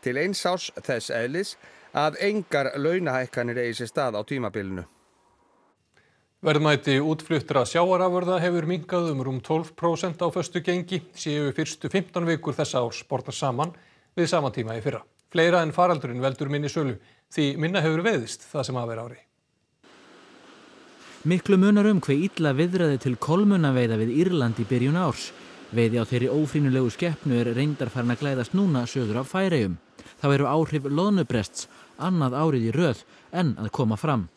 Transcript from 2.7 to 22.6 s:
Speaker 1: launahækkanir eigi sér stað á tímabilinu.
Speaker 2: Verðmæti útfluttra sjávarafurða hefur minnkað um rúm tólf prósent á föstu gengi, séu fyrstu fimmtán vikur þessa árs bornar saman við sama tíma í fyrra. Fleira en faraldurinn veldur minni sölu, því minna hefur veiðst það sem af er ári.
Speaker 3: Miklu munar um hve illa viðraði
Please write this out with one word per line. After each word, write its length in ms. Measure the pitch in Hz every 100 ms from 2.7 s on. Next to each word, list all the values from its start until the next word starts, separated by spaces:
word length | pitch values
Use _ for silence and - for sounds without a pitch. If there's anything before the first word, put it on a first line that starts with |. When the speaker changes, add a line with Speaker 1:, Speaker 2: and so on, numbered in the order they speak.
| 143
Speaker 1:
launahækkanir 840 | 143 180 170 131 127 - 120 120
eigi 160 | 120 110
sér 120 | 120
stað 260 | - 131 104
á 60 | 110
tímabilinu. 560 | 139 113 107 95 95 87 _ _ _ _ _ _ _ _ _ _ _ _ _ _ _
Speaker 2:
Verðmæti 540 | 156 151 156 147 - 135
útfluttra 640 | 151 160 - 113 107 110 -
sjávarafurða 680 | 165 175 185 185 180 180 185
hefur 260 | 175 175 156
minnkað 420 | 180 147 180 170
um 80 | 143
rúm 140 | 131 131
tólf 280 | - 160 160 -
prósent 440 | 170 165 190 165
á 80 | 175
föstu 280 | 185 160 190
gengi, 400 | 160 180 175 185 - -
séu 320 | - 147 147 131
fyrstu 320 | 156 - 147
fimmtán 360 | 190 180 180 170
vikur 280 | 160 160 135
þessa 280 | 147 139
árs 160 | 120 - -
bornar 280 | 131 - -
saman 360 | 143 123 165 170 _ _ _ -
við 120 | 170
sama 200 | 175 139
tíma 240 | - 110 113
í 60 |
fyrra. 160 | 123 - - _ _
Fleira 300 | 175 165 180
en 80 | 160 139
faraldurinn 460 | 180 160 127 120
veldur 300 | 135 131 143
minni 160 | 143 147
sölu, 260 | 165 143 104 _ _ _
því 240 | - 143 139
minna 200 | 160 190
hefur 200 | 160 160
veiðst 400 | 196 185 110 - -
það 200 | 151 127
sem 80 | 127
af 160 | 117
er 80 | 113
ári. 160 | 120 120 _ _ _ _ _ _ _ - - - - - - - - - - - - - 151
Speaker 3:
Miklu 300 | 180 - 190
munar 300 | 190 208 208
um 100 | 196
hve 100 | - 139 190
illa 240 | - 156
viðraði 440 | 135